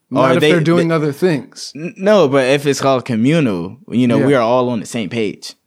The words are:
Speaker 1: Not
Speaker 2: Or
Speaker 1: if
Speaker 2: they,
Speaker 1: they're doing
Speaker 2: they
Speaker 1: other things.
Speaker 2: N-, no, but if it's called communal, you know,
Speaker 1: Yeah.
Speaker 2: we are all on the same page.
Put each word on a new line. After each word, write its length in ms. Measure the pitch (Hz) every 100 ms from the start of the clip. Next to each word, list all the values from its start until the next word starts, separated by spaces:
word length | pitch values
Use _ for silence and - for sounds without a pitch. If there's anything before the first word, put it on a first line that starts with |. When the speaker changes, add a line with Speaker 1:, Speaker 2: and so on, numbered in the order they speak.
| _
Speaker 1:
Not 220 | 123 131
Speaker 2:
Or 20 | 131
Speaker 1:
if 40 |
Speaker 2:
they, 120 | 151
Speaker 1:
they're 100 | 170
doing 260 | 160 170 165
Speaker 2:
they 60 | 165
Speaker 1:
other 160 | 151
things. 640 | 135 185 143 - - - -
Speaker 2:
N-, 200 | 170 -
no, 320 | 190 214 143
but 160 | 139 127
if 180 | 143 143
it's 140 | 135
called 240 | 139 131
communal, 760 | 117 113 123 165 131 90 90 120 -
you 180 | 113 123
know, 120 | 113
Speaker 1:
Yeah. 60 | 135
Speaker 2:
we 80 | 139
are 60 |
all 280 | 113 127 123
on 100 | 117
the 60 | -
same 240 | 123 92
page. 460 | 117 104 - - -